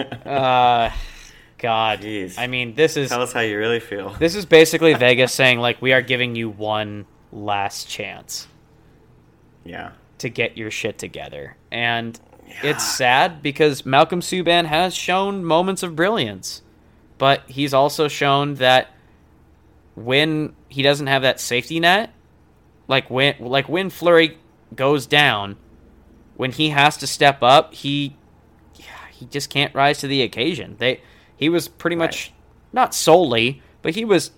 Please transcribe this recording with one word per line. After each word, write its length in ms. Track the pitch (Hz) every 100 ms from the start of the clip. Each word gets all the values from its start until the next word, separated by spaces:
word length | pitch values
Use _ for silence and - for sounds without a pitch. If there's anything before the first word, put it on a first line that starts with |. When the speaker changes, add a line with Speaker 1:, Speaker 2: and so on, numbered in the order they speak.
| 135 123
Speaker 1:
Uh, 720 | - 135 131 127 123 120 113 - - - - - - _
God. 420 | 117 113 110 101
Speaker 2:
Jeez. 360 | 104 104 92 92
Speaker 1:
I 100 | 123
mean, 280 | 127 120 113
this 200 | 156 147
is 140 | 131
Speaker 2:
Tell 120 | 123
us 120 | 120
how 80 | 123
you 160 | 110 104
really 220 | 110 117
feel. 300 | - 101 98 107
Speaker 1:
this 160 | 165 202
is 100 | 175
basically 480 | 160 160 160 165
Vegas 400 | 135 123 123 127
saying, 260 | - 131 120
like, 220 | 120 113
"We 100 | 127
are 80 | 131
giving 340 | 117 127 123 117
you 140 | 113
one 560 | 101 107 107 104 104 98 _ _
last 560 | 107 104 101 101 - -
chance 580 | - 101 92 - - - _ _ _ _ _ _ _ _ _ _ _ 82
Speaker 2:
Yeah. 260 | 87 85 - _ -
Speaker 1:
to 100 | 127
get 280 | 113 117 -
your 140 | 107
shit 260 | - 107 -
together." 600 | 90 76 71 71 69 - _
And 460 | 113 117 117 117 113 _ - -
Speaker 2:
Yeah. 80 | - 143
Speaker 1:
it's 120 | 143 -
sad 560 | - 127 127 180 160
because 440 | 143 139 151 131 139
Malcolm 360 | 135 160 175
Subban 440 | - 185 170 175 165
has 260 | 156 180 -
shown 480 | - 185 196 196
moments 400 | 170 160 185 190
of 120 | 180 156
brilliance, 640 | 180 226 113 95 - - _ _ _ _ _ -
but 240 | 135 139 -
he's 240 | 131 143
also 340 | 135 143 - 147
shown 480 | - 143 139 143 135
that 360 | 127 127 - _ _ _ _ _ _ _ _ _ _ -
when 600 | 113 135 156 156 151 - _
he 120 | 135
doesn't 240 | 135 143 139
have 160 | 135
that 160 | 131 -
safety 380 | - 123 - 160
net, 340 | 170 196 233 _ _ _ _ _ _ _ -
like, 220 | 135 131
when, 260 | 123 139 -
like, 280 | 120 135 131
when 220 | 165 190
Fleury 480 | - 165 170 160 - _ _ _ 123
goes 300 | 135 147 -
down, 500 | 143 143 107 101 101 _ - - _ _ _ _ -
when 140 | 127
he 180 | 123 156
has 280 | 143 143 -
to 100 | 135
step 360 | - 143 139
up, 300 | 120 156 -
he, 420 | - 143 143 143 - _ _ _ _ _ - - - -
he 160 | - 123
just 240 | 143 135
can't 240 | 139 143 135
rise 240 | 143 147
to 80 | 139
the 160 | 135
occasion. 520 | 117 - 143 156 90 107
They, 220 | 120 131 - _ _ -
he 100 | 147
was 200 | 170 139
pretty 280 | - 170 170
Speaker 2:
Right. 100 | 165
Speaker 1:
much, 260 | - - _ _ _ _
not 220 | 247 254 -
solely, 640 | - 170 160 117 117 139 _ _
but 100 | -
he 100 | 175
was, 280 | 226 185 -